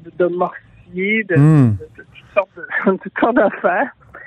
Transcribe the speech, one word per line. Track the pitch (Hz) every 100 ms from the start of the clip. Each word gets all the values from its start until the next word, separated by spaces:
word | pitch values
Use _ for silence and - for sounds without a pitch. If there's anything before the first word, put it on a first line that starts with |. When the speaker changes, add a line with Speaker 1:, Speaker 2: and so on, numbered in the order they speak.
Speaker 1:
de, | 165 -
de | 175
mortier, | 175 180 - - _ - 180 190 220
de, | 202 160
Speaker 2:
Hmm. | 151 156 123 104
Speaker 1:
de, | - -
de | -
toutes | - -
sortes | 202 190 -
de, |
<laughs> | - - 196
de | 190
toutes | 196 -
sortes | - 247
d'affaires. | 196 - 196 185 262 - _ -